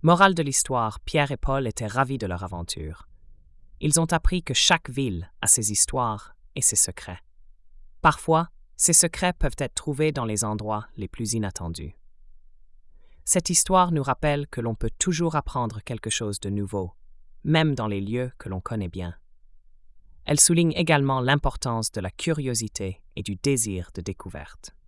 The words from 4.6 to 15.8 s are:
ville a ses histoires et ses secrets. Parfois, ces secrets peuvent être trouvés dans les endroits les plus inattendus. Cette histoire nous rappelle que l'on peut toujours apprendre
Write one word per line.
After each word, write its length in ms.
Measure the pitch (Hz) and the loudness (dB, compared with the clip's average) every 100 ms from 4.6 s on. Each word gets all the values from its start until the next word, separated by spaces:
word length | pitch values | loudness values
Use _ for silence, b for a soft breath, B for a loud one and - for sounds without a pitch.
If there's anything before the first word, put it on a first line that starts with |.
| - 165 - | 4 4 2
ville 420 | 127 135 90 90 - | -4 -2 -2 -8 -6
a 60 | - | 2
ses 240 | - 107 | 4 4
histoires 640 | 104 - 135 120 104 - - - - | 0 0 2 -2 -2 -10 -20 -14 -2
et 60 | |
ses 140 | - - | 0 2
secrets. 440 | - - - 92 - - - - - - - - | 0 -2 -12 -14 -16 -20 -20 -20 -20 -20 -20 2
Parfois, 480 | 165 151 - 160 165 - - - | 2 2 2 2 2 -8 -20 -2
ces 180 | - | 4
secrets 400 | 170 170 - 180 | 4 4 2 -2
peuvent 220 | 180 147 - | 2 -2 0
être 160 | 135 | -6
trouvés 380 | - - 139 156 | -4 -6 0 0
dans 140 | 139 117 | 0 -2
les 180 | 107 | -2
endroits 440 | 107 107 104 107 104 - | -2 -2 -2 -4 -6 -10
les 100 | 95 | -10
plus 260 | - 113 | -6 -4
inattendus. 600 | 113 104 - 85 82 73 - - - - - - - - - - - - - - | -2 -4 -6 -8 -8 -12 -14 -20 -20 -20 -20 -20 -20 -20 -20 -20 -20 -20 -16 0
Cette 240 | 185 170 | 0 2
histoire 420 | 175 - 190 180 | 0 4 4 4
nous 120 | 160 | 2
rappelle 440 | 139 135 151 143 143 | 0 0 0 0 -4
que 140 | - | -4
l'on 140 | 117 110 | -4 -2
peut 160 | 113 - | -4 -2
toujours 360 | - 165 170 156 | -2 0 0 0
apprendre 460 | - 139 117 104 | -2 -4 -4 -6